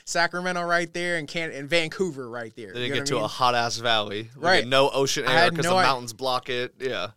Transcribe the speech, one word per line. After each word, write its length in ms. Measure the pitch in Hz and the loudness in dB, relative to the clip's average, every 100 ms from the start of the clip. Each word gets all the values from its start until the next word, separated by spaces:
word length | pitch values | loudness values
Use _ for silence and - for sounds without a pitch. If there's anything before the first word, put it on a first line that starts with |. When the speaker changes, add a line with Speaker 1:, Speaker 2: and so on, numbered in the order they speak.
Speaker 1:
Sacramento 580 | - 175 170 175 180 180 | -4 0 0 0 -4 -2
right 300 | 175 170 165 | 0 0 0
there, 260 | 175 175 170 | -4 -2 -4
and 100 | 143 | -4
Can-, 240 | 170 160 | -6 -6
and 160 | 135 139 | -8 0
Vancouver 580 | 170 156 - 190 135 123 | 0 0 -2 -4 -4 -10
right 240 | 120 113 127 | -10 -12 -14
there. 160 | 104 | -12
Speaker 2:
They 80 | 117 | -6
didn't 20 | |
Speaker 1:
You 60 | 123 | -2
know 60 | |
Speaker 2:
get 60 | 131 | -2
Speaker 1:
what 40 | 139 | 0
Speaker 2:
to 80 | |
Speaker 1:
I 40 | 123 | -2
mean? 60 | |
Speaker 2:
a 40 | 107 | -2
hot-ass 480 | - 127 120 117 113 | 2 4 4 2 0
valley. 540 | 117 110 104 101 113 | 0 0 0 -6 -10
We 80 | 127 | -4
Speaker 1:
Right. 180 | 160 180 | 2 2
Speaker 2:
get 60 | 123 | 4
no 200 | 135 139 | 4 4
ocean 340 | 131 139 151 | 2 0 0
Speaker 1:
I 80 | 120 | 2
Speaker 2:
air 60 | 131 | 4
Speaker 1:
had 100 | 175 | 4
Speaker 2:
'cause 100 | 170 | 2
Speaker 1:
no 60 | 165 | 0
Speaker 2:
the 60 | 185 | 4
Speaker 1:
i- 60 | |
Speaker 2:
mountains 280 | 175 131 120 | 4 2 -4
block 340 | 110 131 127 - | -6 -2 -2 -2
it. 260 | 123 123 - | -4 -4 -6
Yeah. 300 | 127 104 101 | -6 -4 -6